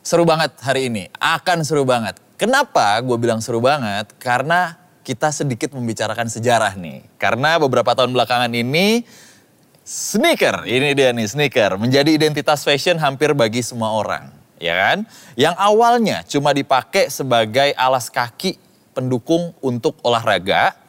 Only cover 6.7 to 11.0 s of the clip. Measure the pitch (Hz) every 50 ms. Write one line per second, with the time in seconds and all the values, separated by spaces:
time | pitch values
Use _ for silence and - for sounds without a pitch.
6.7 | 95 98 90 78 69 67 - - _ _ - 98 107 117 135 151 165 170 156 139
7.7 | 113 127 117 113 120 107 127 123 127 123 117 - 123 120 123 120 117 120 117 120
8.7 | 139 160 190 208 220 233 233 - - - - - - _ _ _ _ _ _ _
9.7 | _ _ _ - - - - - - 202 277 339 311 - 196 139 104 92 80 87
10.7 | 110 131 135 147 143 139